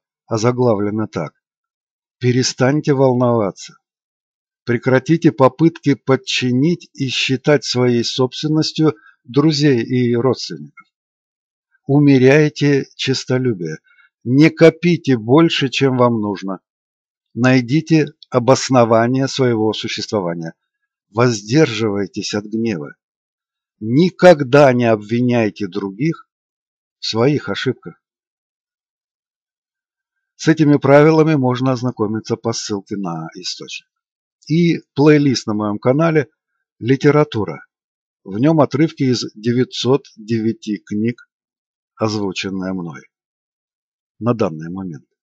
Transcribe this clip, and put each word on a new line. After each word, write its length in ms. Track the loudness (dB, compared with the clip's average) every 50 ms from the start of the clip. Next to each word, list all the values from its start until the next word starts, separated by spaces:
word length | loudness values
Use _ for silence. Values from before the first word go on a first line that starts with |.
| _ _ _ _ _
озаглавлены 800 | -6 -4 -2 0 0 0 2 0 0 0 0 -2 -4 -4 -4 -6
так. 280 | -6 -6 -8 -10 -10 _ _ _ _ _ _ _ _ _ _ _ _ _ _ _ _ _ -4
Перестаньте 760 | -2 0 0 0 0 -2 -2 0 0 0 0 0 0 0 0
волноваться. 800 | 2 2 2 2 2 0 0 0 0 -2 -2 -4 -8 -16 -20 -20 _ _ _ _ _ _ _ _ _ _ _ _ _ _ _ _ _ -6
Прекратите 680 | -4 -4 -2 0 2 2 2 2 2 0 2 2 2
попытки 600 | 2 4 2 2 4 4 0 0 0 0 -2 -2 -2
подчинить 920 | 0 _ 0 0 0 -2 -4 -6 -4 -2 0 0 2 2 0 0 -2 -6 -12 _
и 140 | -8 -8 -6
считать 560 | -6 -4 -4 -4 -4 -2 0 2 0 0 0
своей 400 | -2 -2 0 0 0 0 0 -2
собственностью – 920 | -4 -2 -2 -2 -4 -4 -6 -4 -2 -2 -2 -2 -2 -2 0 0 0 0 _ _ _ _ _ _ -4
друзей 560 | 0 2 2 2 2 2 2 2 2 2 0
и 320 | -2 0 0 0 2 0
родственников. 720 | 0 0 0 0 -2 -6 -12 -14 -14 -16 -18 _ -20 -20 _ _ _ _ _ _ _ _ _ _ _ _ _ _ _ _ _ _ _ _
Умеряйте 1000 | 0 2 4 4 6 6 6 6 6 6 6 4 2 0 -2 0 0 2 0 -2 -6 _
честолюбие. 840 | -8 -4 -4 -4 -4 -4 -2 -2 -2 0 -2 -4 -4 -6 -10 -10 -12 _ _ _ _ _ _ _ _ -6
Не 260 | 0 2 4 4 4
копите 680 | 4 4 4 4 4 4 0 0 0 0 0 -2 -2
больше, 520 | -2 0 2 4 4 4 2 0 -2 -4 -4
чем 280 | -2 0 0 0 2
вам 240 | 2 2 2 0 0
нужно. 400 | -4 -4 -6 -8 -8 -10 -10 -12 _ _ _ _ _ _ _ _ _ _ _ _ _ _ -4
Найдите 760 | 0 2 2 2 2 0 0 -2 -2 0 2 2 2 2 0 -6 _ -8 -4
обоснование 1000 | -2 0 2 2 2 2 2 2 2 4 4 4 4 2 2 2 0 -2 -2 -4
своего 440 | -2 0 0 0 0 0 0 -2
существования. 840 | -2 -4 -6 -8 -8 -8 -8 -4 -4 -4 -2 -4 -6 -6 -8 -10 -12 _ _ _ _ _ _ _ _ _ _ _
Воздерживайтесь 1200 | -2 0 0 0 0 -2 -4 -2 0 2 2 0 0 -4 -4 -4 -4 -4 -6 -6 -8 -10 -8 -6 -6
от 100 | -8 -8
гнева. 500 | -6 -6 -4 -4 -4 -4 -6 -8 -12 -18 _ _ _ _ _ _ _ _ _ _ _ _ _ _ _ _ -12
Никогда 920 | -6 -2 0 2 2 0 0 2 2 4 4 2 0 0 2 4 4 4
не 120 | 4 2 2
обвиняйте 840 | 0 0 0 -2 -4 -4 -2 0 0 0 0 0 -2 -4 -6 -10 -8
других 600 | -8 -6 -8 -8 -6 -6 -6 -6 -6 -6 -12 _ _ _ _ _ _ _ _ _ _ _ _ _ _ _
в 80 | -10
своих 420 | -6 -2 0 0 0 0 -2 -4 -6
ошибках. 540 | -8 -6 -6 -6 -6 _ -10 -20 -20 _ _ _ _ _ _ _ _ _ _ _ _ _ _ _ _ _ _ _ _ _ _ _ _ _ _ _ _ _ _ _ _ _ _ _ _ _ _ _ _ _ _ _ _ _ _ _ _
С 120 | -6 0 0
этими 280 | 2 2 4 2 2
правилами 600 | 2 4 6 6 6 6 6 4 4 2 2 2
можно 360 | 0 0 0 -2 -2 -2 -2
ознакомиться 640 | -2 -2 -4 -6 -4 -4 -4 -4 -4 -6 -6 -6 -8
по 160 | -6 -6 -6
ссылке 440 | -6 -6 -8 -8 -8 -8 -8 -8 -10
на 320 | -8 -8 -8 -8 -10 -12 -14 -14
источник. 540 | -14 -12 -12 -12 -12 -14 -16 -16 -16 _ _ _ _ _ _ _ _ _ _ _ _ _
И 340 | -2 0 2 2 2 0 -2 -6 _ -2
плейлист 520 | 2 4 4 4 4 4 0 -2 -2 -4
на 80 | -6 -4
моем 240 | -4 -4 -4 -4 -2
канале 500 | 0 0 2 2 2 0 0 0 -2 -4 _ _ _ _ _ _ _ _ _ -6
«Литература». 840 | -2 -2 0 2 2 2 4 4 2 0 -2 -6 -6 -6 -8 -12 -16 _ _ _ _ _ _ _ _ _ _ _ -16
В 140 | -10 -4 -2
нём 220 | 0 2 2 2
отрывки 440 | 2 0 0 -2 -2 -2 -2 -2 -2
из 200 | -2 -2 -2 -4 -8 -12
девятьсот 720 | -8 -4 -2 0 0 -2 -2 -4 -6 -2 0 0 0 -2 -6 _
девяти 600 | -16 -8 -6 -4 -4 -2 -4 -4 -6 -6 -8 -8 -8 _
книг, 440 | -8 -6 -4 -4 -4 -6 _ _ _ _ _ _ _ _ _ _ _ _ _ _ _ _
озвученные 760 | -6 -6 -4 -4 -4 -6 -6 -6 -6 -8 -8 -8 -8 -8 -8
мной 360 | -8 -8 -10 -12 -14 -16 -20 _ _ _ _ _ _ _ _ _ _ _ _ _ _ _ _ _ _ _ _ _ _ -8
на 160 | -4 -4 -2
данный 360 | 0 -2 -4 -4 -6 -12 -10
момент. 360 | -10 -10 -10 -10 -12 -14 _ _ _ _